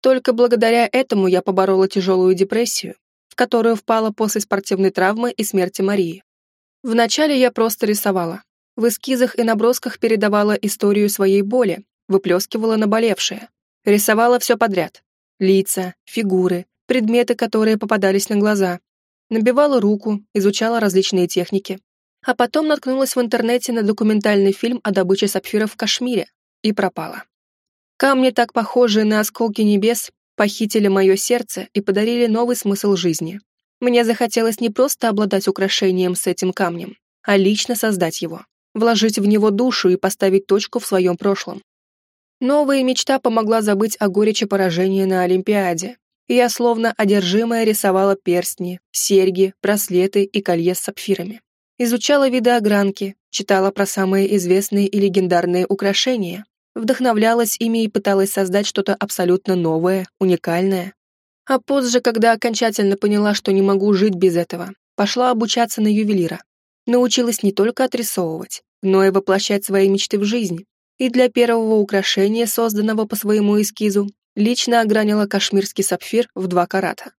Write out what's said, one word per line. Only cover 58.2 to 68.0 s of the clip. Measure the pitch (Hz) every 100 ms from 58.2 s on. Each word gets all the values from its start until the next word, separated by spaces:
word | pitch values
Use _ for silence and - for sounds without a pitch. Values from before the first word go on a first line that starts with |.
| 196
создать | 202 196 196 202
что-то | - 196 196
абсолютно | 202 - 180 185 - 185
новое, | 165 160 175 190 185 _
уникальное. | 190 180 - 170 190 190 185 _ _ _ _ _ -
А | 262
позже, | - 277 247 240
когда | 240 226 233
окончательно | 226 240 214 226 220 202 196
поняла, | 208 208 208
что | 202 -
не | 196
могу | 196 196 208
жить | 196 214 180
без | 185 170
этого, | 170 175 180 196 _ -
пошла | 202 247 247
обучаться | 233 226 233 233 -
на | 214
ювелира. | 214 208 196 165 170 - _ _ _ -
Научилась | 240 247 - 240 233
не | 196
только | 196 208 -
отрисовывать, | 262 233